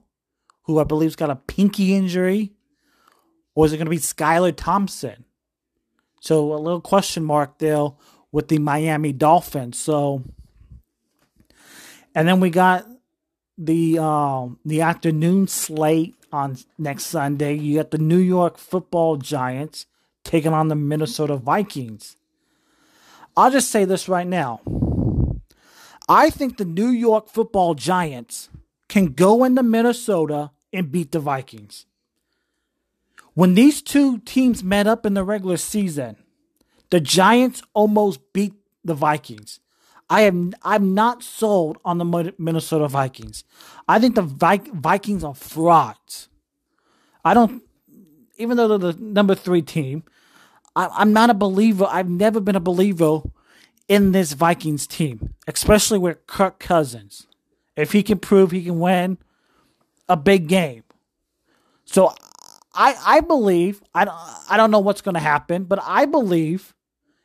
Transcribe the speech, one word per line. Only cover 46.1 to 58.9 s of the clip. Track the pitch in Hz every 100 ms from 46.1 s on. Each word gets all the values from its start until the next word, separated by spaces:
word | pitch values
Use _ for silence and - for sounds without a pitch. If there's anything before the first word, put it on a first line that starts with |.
| - - _ _ _ _ _ _ _ _ _ 165
I |
don't, | 220 226 - - _ _ - _ _ _ -
even | 233 247
though | 220 208
they're | 180
the | 165
number | 220 202 202
three | 190 - 175
team, | 139 165 131 151 - _ _ _ _ _ _ -
I, | 180
I'm | - 208
not | 214 240
a |
believer. | 202 202 190 220 196 196
I've | 165 185
never | 175 214 220
been | 202 196
a |
believer | 175 180 202 175 156 156 - - _ _ _ _ -
in | 202 196
this | 190 160
Vikings | 139 170 175 156 147 -
team, | - 156 110 - - -
especially | - - 208 - 208
with | 175 156 -
Kirk | - 190 -
Cousins. | - 170 139 117 101 - - _ _ _ _ -
If | 151
he | 208
can | - 202
prove | - 196 190
he | 180
can | 175 170
win | 175